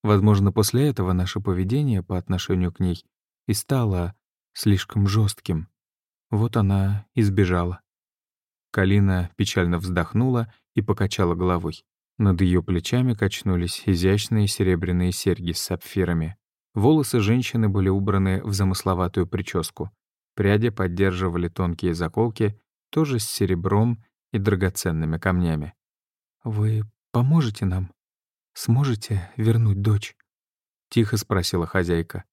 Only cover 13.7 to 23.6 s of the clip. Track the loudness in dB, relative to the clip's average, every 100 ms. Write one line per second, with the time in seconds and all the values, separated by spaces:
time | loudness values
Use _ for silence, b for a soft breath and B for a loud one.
13.7 | -4 -2 2 2 2 0 0 0 0 0
14.7 | 0 0 0 0 0 -2 -2 -4 -6 -6
15.7 | -8 -6 -2 0 0 -4 -8 _ _ _
16.7 | 0 4 4 2 0 2 0 0 0 0
17.7 | 2 2 0 0 2 2 0 -2 0 0
18.7 | 0 -2 0 0 -2 -2 -4 -4 -4 -6
19.7 | -10 -12 _ _ _ _ -2 2 2 0
20.7 | -2 -4 0 0 0 -2 -2 -4 -2 -4
21.7 | -2 -4 -2 -4 -2 -2 0 -4 -4 _
22.7 | _ _ -2 -2 -2 -4 -4 -2 0